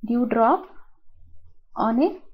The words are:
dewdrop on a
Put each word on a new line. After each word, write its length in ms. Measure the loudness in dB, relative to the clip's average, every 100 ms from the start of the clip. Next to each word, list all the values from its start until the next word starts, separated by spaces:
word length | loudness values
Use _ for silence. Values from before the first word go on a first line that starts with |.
dewdrop 600 | -4 -2 0 2 4 2 -2 -18 -20 -20 -20 -20 -20 -20 -20 -20 _ -6
on 260 | -2 2
a 160 | 0 0 -18